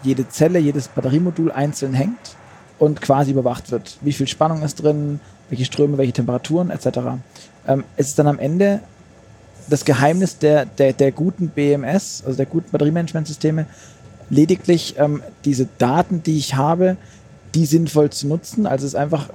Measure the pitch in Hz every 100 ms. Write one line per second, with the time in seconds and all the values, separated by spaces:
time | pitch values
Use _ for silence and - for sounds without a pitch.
0 | 131 131 127 - 156 180 151 143 127 -
1 | 131 143 180 165 160 - 143 147 135 127
2 | 160 240 - - - - - - 151 147
3 | - 135 139 135 123 123 - 120 98 -
4 | 139 143 135 - 156 160 151 - 156 151
5 | 147 147 - - - 123 131 - 147 139
6 | 135 120 120 123 - 160 180 - 131 127
7 | 123 127 - - - - - 135 131 -
8 | 139 - 147 147 135 170 202 202 - -
9 | - - - - - - - 143 - 127
10 | 143 175 190 - 151 151 123 - 135 123
11 | 139 131 165 - 175 147 143 143 131 185
12 | - - - 131 135 165 170 156 147 165
13 | 170 165 151 151 151 160 151 - - -
14 | - - - 135 160 185 - 170 - -
15 | 147 147 - - - 131 127 - 123 143
16 | 180 175 160 156 135 135 143 170 180 185
17 | - - - - - 156 160 160 165 151
18 | 147 - 143 160 - - 208 135 139 139
19 | 147 151 139